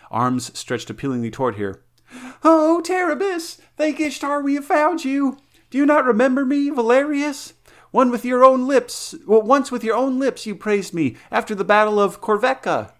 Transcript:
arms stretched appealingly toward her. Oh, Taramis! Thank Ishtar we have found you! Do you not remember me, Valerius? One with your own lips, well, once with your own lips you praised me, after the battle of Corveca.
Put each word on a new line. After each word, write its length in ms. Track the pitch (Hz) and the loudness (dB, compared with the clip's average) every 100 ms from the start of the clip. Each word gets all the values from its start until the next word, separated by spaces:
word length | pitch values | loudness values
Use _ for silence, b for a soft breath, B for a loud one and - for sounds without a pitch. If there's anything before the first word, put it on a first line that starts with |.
| b | b
arms 460 | 113 123 127 117 - | -4 -2 -2 -6 -10
stretched 320 | - 120 - | -8 -8 -8
appealingly 420 | 107 139 123 117 | -10 -6 -4 -6
toward 240 | 110 127 104 | -4 -4 -4
her. 280 | 101 98 _ _ B B 254 B | -6 -8 _ _ B B -20 B
Oh, 380 | 302 320 311 339 | 2 4 4 2
Taramis! 760 | 330 370 359 285 392 349 330 - b b | 0 -2 0 -2 -2 -4 -8 -14 b b
Thank 220 | 302 302 | -4 -2
Ishtar 420 | 302 - 285 285 | -4 -6 -4 -4
we 140 | 277 285 | -2 -2
have 100 | 277 | 0
found 380 | 359 302 330 262 | 2 2 0 -2
you! 320 | 277 277 247 b b b | -2 -2 -4 b b b
Do 80 | 254 | 0
you 80 | 285 | 2
not 200 | 302 254 | 4 4
remember 400 | 214 262 254 269 | 2 2 2 0
me, 240 | 285 285 | 0 -2
Valerius? 840 | 294 226 254 294 285 294 277 - - _ b b | 0 2 2 2 -2 -4 -6 -12 -20 _ b b
One 200 | 208 247 | 2 2
with 140 | 240 247 | 2 -2
your 180 | 254 | 6
own 240 | 262 262 254 | 6 6 2
lips, 480 | 269 247 - - 160 - | 0 0 -6 -14 -12 2
well, 140 | 220 | 4
once 300 | 214 277 262 | 4 2 2
with 120 | 247 | -4
your 120 | 220 220 | -2 -2
own 240 | 269 254 | 0 -2
lips 260 | 269 - 220 | -2 -4 -8
you 100 | 185 | -8
praised 380 | 214 202 180 | -2 -2 -2
me, 220 | 170 143 - B | -2 -2 -4 B
after 240 | - 220 208 | -6 -4 -4
the 80 | |
battle 360 | 190 208 214 208 | 0 2 4 2
of 220 | 202 196 | 0 0
Corveca. 680 | - 208 247 269 - 143 104 _ | -2 0 0 -2 -2 -4 -4 _